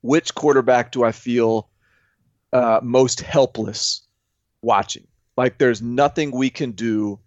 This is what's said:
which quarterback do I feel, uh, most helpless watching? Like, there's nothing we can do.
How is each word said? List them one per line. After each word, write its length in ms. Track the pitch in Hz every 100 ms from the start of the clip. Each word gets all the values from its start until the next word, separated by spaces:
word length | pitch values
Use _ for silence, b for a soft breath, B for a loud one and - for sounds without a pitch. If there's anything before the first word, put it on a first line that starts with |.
which 340 | 120 151 -
quarterback 560 | - 151 135 123 123 120
do 120 | 127
I 80 | 117
feel, 560 | 113 - 120 113 110 - _ _ _ _ _ _ _ _
uh, 280 | 127 120 110
most 380 | 120 127 127 -
helpless 800 | - 165 127 - 104 101 - - _ _ _ _ _ _
watching? 440 | 113 104 98 - _ _ _ -
Like, 220 | 127 -
there's 240 | 131 113
nothing 480 | 117 123 143 147 151
we 200 | 127 131
can 220 | - 135
do. 460 | 101 117 107 104 98